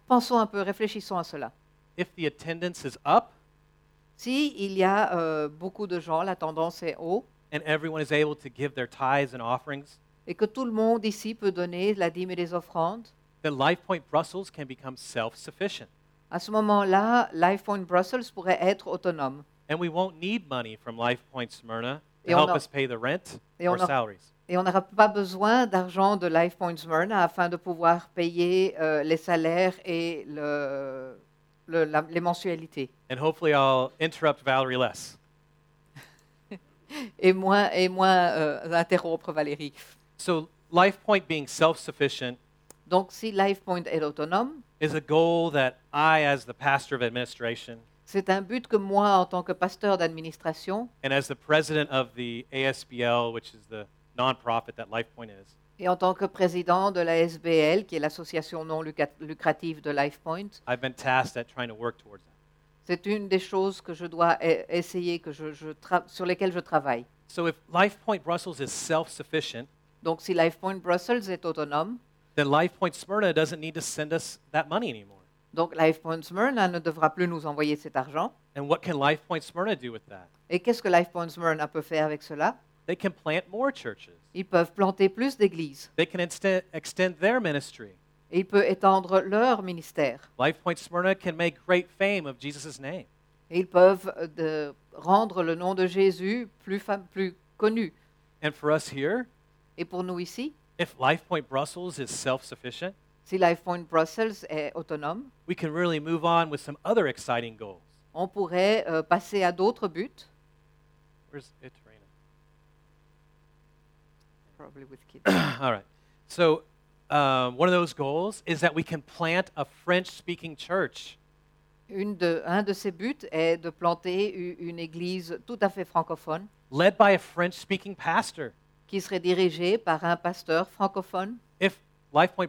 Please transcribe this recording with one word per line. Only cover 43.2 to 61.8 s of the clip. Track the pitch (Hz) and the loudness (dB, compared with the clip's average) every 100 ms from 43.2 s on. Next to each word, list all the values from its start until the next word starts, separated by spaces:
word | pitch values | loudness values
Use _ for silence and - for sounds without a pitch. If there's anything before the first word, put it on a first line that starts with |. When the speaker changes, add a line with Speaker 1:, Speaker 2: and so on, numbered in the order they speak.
| 220 | -2
Speaker 1:
LifePoint | 196 196 196 - 175 - | 2 2 0 -4 -6 -4
est | 160 | -2
autonome, | 151 147 151 190 262 311 - - | -2 -4 0 0 0 -8 -20 -4
Speaker 2:
is | 156 | -2
a | 151 | -2
goal | - 156 165 170 165 | 2 4 6 4 2
that | 143 127 - _ | 2 0 -2 _
I, | 143 156 156 143 | 2 6 6 4
as | 139 113 | 2 -2
the | |
pastor | - 143 139 - 131 | -2 2 2 0 -2
of | |
administration, | 120 120 120 - 117 117 - 113 - _ - | 0 -2 -6 -6 -6 -6 -10 -18 -20 _ -6
Speaker 1:
c'est | 196 190 | -2 0
un | 190 | -2
but | 185 247 - | -2 -6 0
que | 214 | 0
moi, | 196 202 208 190 | 2 2 6 4
en | 180 | 4
tant | 180 | -2
que | 180 | -4
pasteur | 180 185 - 208 185 | -2 -4 0 0 2
d'administration, | 165 160 160 - 165 160 - 208 247 _ | 0 -2 -12 -8 -6 -6 -6 -6 -6 _
Speaker 2:
and | 139 | 0
as | 139 131 | 0 0
the | 135 | -6
president | - 156 151 156 147 | 2 2 4 0 0
of | 131 120 117 | 0 -2 -6
the | 120 117 - | -8 -8 -6
A | 135 135 | -2 -2
S | 127 | -2
B | - 120 | -8 -2
L, | 120 120 117 | 2 2 0
which | 113 - | -6 -12
is | 110 - | -18 -14
the | 107 101 _ _ 123 | -14 -14 _ _ -2
nonprofit | 131 127 120 113 117 117 | 0 0 -2 -2 -4 -12
that | 101 | -6
LifePoint | 113 113 120 113 | -6 -6 -10 -18
is, | 98 - _ _ - | -18 -20 _ _ -4
Speaker 1:
et | 180 | -2
en | 180 | 2
tant | 185 | 0
que | 185 196 | 0 -4
président | - 180 180 175 185 196 | 0 0 2 2 2 2
de | 180 | 0
la | 170 165 | 2 2
S | 170 160 | 2 -2
B | 170 | 2
L, | 160 151 190 196 | 4 4 2 0
qui | 160 | -4
est | |
l'association | 151 - 160 165 151 165 | -4 -4 -8 -8 -6 -8
non | 160 156 | -6 -6
lucra-, | 156 151 143 - | -6 -4 -4 -6
lucrative | 156 156 160 151 165 151 | -14 -2 0 0 -4 -6
de | 151 | -2
LifePoint, | 143 143 - 160 170 202 - 123 | 0 -2 -4 -8 -8 -8 -10 -6
Speaker 2:
I've | 123 | -4
been | 131 | -4
tasked | - 135 127 127 123 | -4 2 2 2 -6
at | 117 | -10
trying | 127 120 | -8 -10
to | |
work | 110 | -6